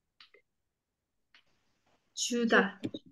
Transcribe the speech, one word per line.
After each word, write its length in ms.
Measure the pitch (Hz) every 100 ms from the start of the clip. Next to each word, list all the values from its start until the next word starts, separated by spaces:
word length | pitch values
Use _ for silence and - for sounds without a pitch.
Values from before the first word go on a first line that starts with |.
| _ - - - _ _ _ _ _ _ _ _ _ - _ _ _ _ _ _ _
Juda. 680 | - - 240 233 220 190 - - - -